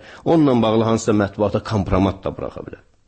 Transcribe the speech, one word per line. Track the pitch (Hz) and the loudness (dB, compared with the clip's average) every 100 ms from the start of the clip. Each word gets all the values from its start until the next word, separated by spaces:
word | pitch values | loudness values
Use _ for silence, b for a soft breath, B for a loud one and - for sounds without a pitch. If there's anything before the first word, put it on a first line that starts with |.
| B B - | B B 0
Onunla | 165 147 123 | 2 4 2
bağlı | 113 110 113 | 2 2 2
hansısa | 113 - 107 | 0 0 0
mətbuata | 98 - 104 104 - | 0 -2 -2 -2 -2
kompromat | 110 92 92 95 90 | -4 0 0 0 -2
da | 76 78 | -8 -8
buraxa | - - - | -10 -12 -16
bilər. | - _ _ | -18 _ _